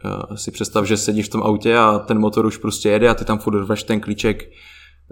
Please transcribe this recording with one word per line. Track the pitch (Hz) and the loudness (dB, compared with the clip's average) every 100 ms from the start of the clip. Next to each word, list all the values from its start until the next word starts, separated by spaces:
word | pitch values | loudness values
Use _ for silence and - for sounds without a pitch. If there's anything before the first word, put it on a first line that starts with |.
Eh, | 98 - - 104 | -10 -8 -10 -12
si | - | -10
představ, | - 107 110 | -8 -4 -2
že | 101 104 | 0 0
sedíš | - 107 101 | 0 -2 -2
v | |
tom | 110 | -2
autě | 107 104 117 117 | 0 0 2 4
a | 110 104 | 4 4
ten | - 110 | 0 0
motor | 107 113 110 | 2 2 0
už | - | 0
prostě | 110 - 107 | -6 -2 2
jede | 104 120 | 4 4
a | |
ty | 110 | 2
tam | - 107 | -2 -2
furt | - 104 | 0 -2
rveš | 98 104 | -2 -4
ten | - 110 | -2 -4
klíček, | 107 104 113 107 - - - - - _ - | -2 -2 -2 -2 -8 -20 -20 -20 -20 _ -10